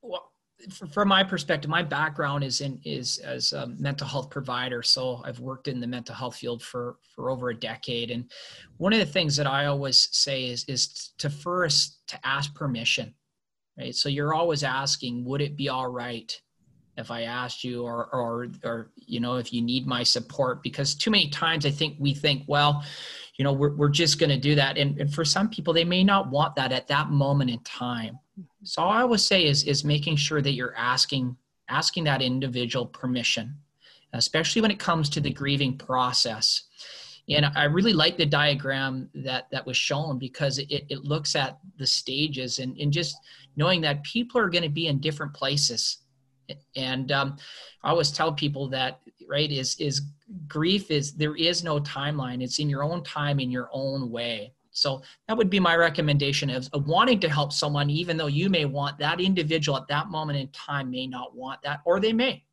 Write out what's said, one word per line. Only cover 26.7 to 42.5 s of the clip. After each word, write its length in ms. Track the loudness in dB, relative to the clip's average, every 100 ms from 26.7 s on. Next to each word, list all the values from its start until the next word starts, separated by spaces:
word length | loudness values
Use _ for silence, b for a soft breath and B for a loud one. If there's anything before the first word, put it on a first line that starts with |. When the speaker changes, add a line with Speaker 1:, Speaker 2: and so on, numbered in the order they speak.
Speaker 1:
at 160 | -2 0
that 200 | 0 2
moment 420 | 2 4 4 2
in 100 | -2
time. 580 | -8 -8 -6 -4 -6 -10 _ -20
Speaker 2:
Mm-hmm. 260 | -20 _
Speaker 1:
So 180 | -10 0
all 80 | 2
I 140 | 4
would 160 | 4 4
say 260 | 6 6 6
is, 180 | 4
is 200 | 2 2
making 320 | 2 2 2 0
sure 240 | 2 2
that 100 | 0
you're 220 | 0 -4 -2
asking, 600 | 0 2 2 0 -2 -6 _ _ -4
asking 360 | -2 0 0
that 180 | 2 2
individual 640 | 2 0 -2 -2 -2 -2 -4
permission, 720 | -6 -4 0 0 -2 -4 -12 _ _ b b b
especially 500 | -2 0 2 2 2
when 80 | 2
it 80 | 0
comes 300 | 0 2 2
to 100 | 0
the 100 | -2
grieving 460 | -2 0 2 0 -2
process. 880 | -2 0 2 2 0 0 0 0 -4 B B B B B -2
And 180 | 2 2
I 100 | 2
really 280 | 2 4 4
like 240 | 4 4 2
the 100 | 2
diagram 840 | 4 4 2 0 -2 -2 -4 -8
that, 340 | -10 -6 -6 -4
that 140 | -8 -2
was 100 | -2
shown 420 | 0 0 -2 -4
because 400 | -6 -2 -2 -2
it, 100 | -4
it 340 | -6 -6 -8
looks 320 | -2 -2 0 0
at 220 | -2 -6 -20 -4
the 80 | 0
stages 720 | 0 0 -2 -2 -2 -4